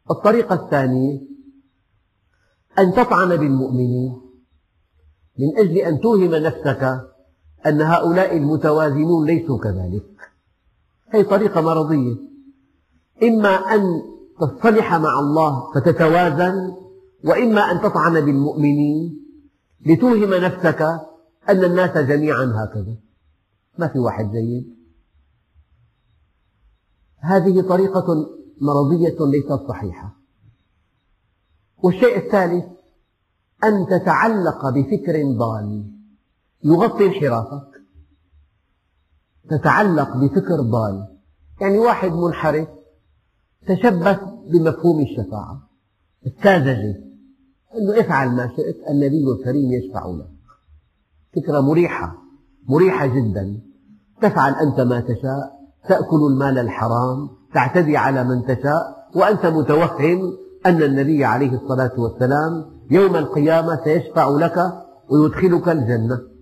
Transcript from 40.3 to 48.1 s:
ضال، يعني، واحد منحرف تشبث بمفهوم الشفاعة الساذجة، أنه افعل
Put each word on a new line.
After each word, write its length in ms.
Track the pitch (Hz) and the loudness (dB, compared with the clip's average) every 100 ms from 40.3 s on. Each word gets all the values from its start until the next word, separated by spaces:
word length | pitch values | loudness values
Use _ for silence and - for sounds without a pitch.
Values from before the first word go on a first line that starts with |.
| 196 - 160 | 0 0 -2
ضال، 480 | 113 117 107 98 104 - _ _ _ - | 0 -2 -2 -6 -12 -20 _ _ _ -6
يعني، 180 | 196 202 | 0 2
واحد 340 | 240 196 190 | 2 0 -2
منحرف 560 | 165 170 - 156 151 160 - _ _ _ _ _ _ _ _ - | -2 -2 -2 -2 -2 -6 -14 _ _ _ _ _ _ _ _ -4
تشبث 520 | 185 247 175 190 190 - - - | 2 2 2 0 0 -6 -16 0
بمفهوم 500 | 165 160 151 170 156 | 2 2 0 0 2
الشفاعة 680 | 131 120 98 107 - 139 _ _ _ _ _ _ 135 | -2 -4 -10 -10 -14 -18 _ _ _ _ _ _ -14
الساذجة، 800 | - 202 180 135 117 104 92 - - _ _ _ _ _ 233 | 0 2 2 2 -2 -4 -8 -14 -20 _ _ _ _ _ -6
أنه 240 | 196 220 | 0 0
افعل 280 | 180 | 2